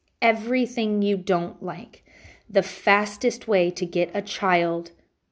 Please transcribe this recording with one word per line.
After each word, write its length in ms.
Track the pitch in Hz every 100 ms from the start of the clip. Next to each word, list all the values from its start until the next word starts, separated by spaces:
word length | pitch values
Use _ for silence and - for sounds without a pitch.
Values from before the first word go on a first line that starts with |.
| _ -
Everything 800 | 233 220 220 254 247 - 220 208
you 160 | 202 196
don't 460 | 180 180 175 -
like. 400 | 180 165 240 - _ - - - -
The 140 | 202
fastest 840 | 180 - - 202 208 - 247 240 -
way 240 | 196 175
to 140 | 180 175
get 240 | 175 170
a 80 | 202
child 680 | 202 - 190 175 170 170 170 _ _ _ _